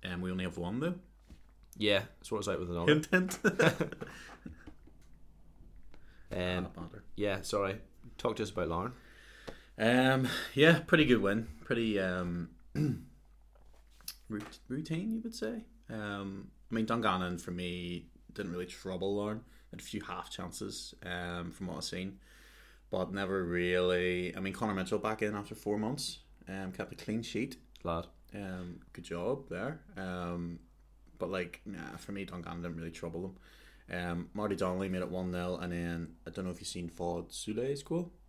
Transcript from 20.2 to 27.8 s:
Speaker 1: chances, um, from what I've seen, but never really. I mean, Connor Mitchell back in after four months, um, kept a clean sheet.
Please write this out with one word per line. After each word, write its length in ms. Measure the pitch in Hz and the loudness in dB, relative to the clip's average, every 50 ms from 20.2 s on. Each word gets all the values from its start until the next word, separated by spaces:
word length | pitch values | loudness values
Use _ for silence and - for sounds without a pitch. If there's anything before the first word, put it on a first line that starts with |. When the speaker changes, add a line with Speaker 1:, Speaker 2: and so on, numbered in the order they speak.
| 87 - | -6 -8
Speaker 1:
chances, 640 | - - 92 87 87 - 104 98 101 - - - - - - | -8 -8 -8 -8 -6 -6 -6 -6 -6 -8 -10 -12 -14 -12 -8
um, 460 | 90 90 90 87 87 87 87 87 87 | -6 -4 -4 -2 -2 -4 -4 -4 -6
from 160 | 85 - 98 | -6 -6 -6
what 120 | - - 71 | -6 -4 -4
I've 60 | - | -4
seen, 340 | - - 92 92 95 190 - - - - - - - - - - - - - - - | -4 -4 -4 -4 -4 -6 -10 -16 -20 -20 -20 -20 -20 -20 -20 -20 -20 -20 -20 -12 -2
but 220 | - 92 92 87 92 | 0 0 0 2 0
never 320 | 98 98 92 95 98 92 | -2 0 2 2 2 2
really. 920 | 85 85 87 87 90 90 90 90 90 90 90 90 90 90 90 90 92 82 | 4 4 4 4 6 6 6 6 6 6 6 6 4 2 2 0 -2 -2
I 40 | 95 | -2
mean, 120 | 92 98 95 | -2 -2 -2
Connor 220 | - 120 107 101 | 0 0 2 2
Mitchell 240 | 95 92 92 113 101 | 2 2 2 0 2
back 220 | - 107 110 110 110 | 2 2 0 2 2
in 120 | 104 104 | 0 0
after 200 | 104 104 101 110 | 0 -4 -6 -10
four 220 | - - 104 104 104 | -6 0 0 2 2
months, 400 | 107 110 131 143 - - - - - - - - - - | 2 0 0 0 -2 -6 -6 -8 -14 -20 -20 -20 -12 -10
um, 220 | 95 95 95 95 92 | -6 -6 -4 -6 -4
kept 200 | - - - - | -4 -6 -6 -6
a 40 | |
clean 260 | - - - 107 113 117 | -10 -4 0 0 0 0
sheet. 340 | - - - 123 135 131 - - - - - | 0 0 0 0 0 -4 -12 -16 -20 -20 -6